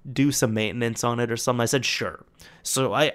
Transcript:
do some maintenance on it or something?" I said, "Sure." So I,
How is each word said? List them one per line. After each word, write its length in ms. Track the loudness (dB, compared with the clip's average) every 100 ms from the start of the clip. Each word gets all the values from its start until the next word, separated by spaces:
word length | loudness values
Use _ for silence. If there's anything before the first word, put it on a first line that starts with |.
| -6
do 200 | 2 2
some 220 | 4 2
maintenance 480 | 2 -2 -2 -4 -2
on 160 | -2 0
it 120 | -2
or 60 | -2
something?" 260 | 0 0
I 40 | 2
said, 180 | 0
"Sure." 400 | 0 -2 -6 -8 -18 _ -20 -12
So 320 | -4 0 0
I, 160 | 2 2